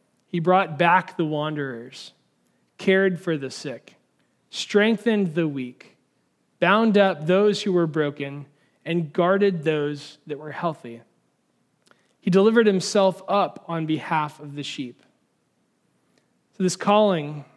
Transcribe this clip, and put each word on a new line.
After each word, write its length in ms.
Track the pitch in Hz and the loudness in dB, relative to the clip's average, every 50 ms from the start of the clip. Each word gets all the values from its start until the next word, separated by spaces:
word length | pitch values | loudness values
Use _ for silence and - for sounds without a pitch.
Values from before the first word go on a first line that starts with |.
| _ _ _ _ _ _ | _ _ _ _ _ _
He 120 | - 175 | -6 -2
brought 380 | 160 175 185 190 196 170 160 139 | 2 4 4 2 2 0 -2 0
back 400 | 175 170 175 185 175 - - - | 2 4 4 4 2 -2 -4 -4
the 80 | 165 | -4
wanderers, 880 | 151 151 147 147 156 156 147 143 135 123 113 120 135 - - - - _ _ _ _ _ _ _ _ _ _ _ _ _ _ | -2 -2 -2 -4 -4 -4 -4 -6 -6 -8 -10 -12 -14 -16 -18 -20 -20 _ _ _ _ _ _ _ _ _ _ _ _ _ _
cared 420 | - - 190 190 196 196 185 156 | 0 2 2 4 4 2 0 -2
for 160 | - 180 165 147 | -4 -4 -4 -4
the 120 | 135 131 | -4 -8
sick, 460 | - - - 147 123 117 - - _ _ _ _ _ _ _ _ _ _ _ _ | -12 -10 -10 -10 -12 -12 -16 -20 _ _ _ _ _ _ _ _ _ _ _ _
strengthened 800 | - - - - - 208 208 220 233 202 - 233 220 208 202 175 147 | -12 -12 -10 0 2 2 4 4 2 0 0 0 0 0 0 0 0
the 140 | 170 165 156 | -2 -2 -2
weak, 500 | 143 139 127 123 123 _ - - _ _ _ _ _ _ _ _ _ _ _ _ _ _ | -2 -6 -8 -10 -12 _ -20 -20 _ _ _ _ _ _ _ _ _ _ _ _ _ _
bound 360 | - 175 196 214 226 226 202 | 2 4 4 4 4 4 4
up 300 | 202 196 190 180 147 156 | 4 4 4 2 -2 0
those 380 | 156 180 190 208 214 202 202 - | 2 2 4 4 2 0 0 -2
who 100 | 208 185 | -2 0
were 140 | 175 170 160 | 0 0 0
broken, 580 | 143 160 151 147 143 - 147 139 139 143 143 - _ _ _ _ _ _ _ | 0 -2 -2 -2 -4 -6 -10 -10 -10 -12 -16 -18 _ _ _ _ _ _ _
and 260 | 165 170 175 165 147 | -4 -4 -4 -4 -4
guarded 520 | 147 - 175 175 190 196 202 202 185 170 143 | -2 0 2 2 2 2 2 0 0 0 -2
those 560 | 160 156 151 147 147 147 143 - - - _ _ - | -2 -2 0 -2 -4 -4 -8 -12 -16 -20 _ _ -12
that 100 | 147 135 | -12 -12
were 140 | 151 151 | -12 -14
healthy. 500 | 143 - - 170 156 - - 123 117 117 - _ _ _ _ _ _ _ _ _ _ _ _ _ _ _ _ _ _ _ _ _ _ _ | -12 -6 -6 -6 -6 -6 -14 -16 -18 -18 -20 _ _ _ _ _ _ _ _ _ _ _ _ _ _ _ _ _ _ _ _ _ _ _
He 80 | _ 202 | _ 0
delivered 380 | 175 190 196 220 226 233 226 214 | 2 4 4 6 4 6 4 4
himself 560 | 196 185 170 - - 208 196 190 180 185 - - | 4 2 -2 0 0 2 2 2 0 -2 -6 -2
up 380 | 190 202 190 151 - - - - | -2 0 0 -2 -4 -12 -12 -8
on 180 | 170 165 160 | -6 -6 -2
behalf 540 | 156 156 147 - - 170 160 151 147 - - | -2 -4 -4 -4 -4 -2 -2 -2 -4 -8 -14
of 160 | 147 147 143 | -18 -14 -12
the 80 | 143 143 | -12 -12
sheep." 380 | 143 - - 135 123 - _ _ _ _ _ _ _ _ _ _ _ _ _ _ _ _ _ _ _ _ _ _ _ _ _ _ _ _ _ _ _ _ | -10 -10 -10 -10 -10 -12 _ _ _ _ _ _ _ _ _ _ _ _ _ _ _ _ _ _ _ _ _ _ _ _ _ _ _ _ _ _ _ _
So 100 | _ 190 | _ 0
this 120 | 185 - | 0 0
calling 720 | - - - 208 214 214 208 185 160 147 147 151 151 139 - _ | 0 0 2 4 4 4 4 2 0 -2 -6 -10 -12 -14 -16 _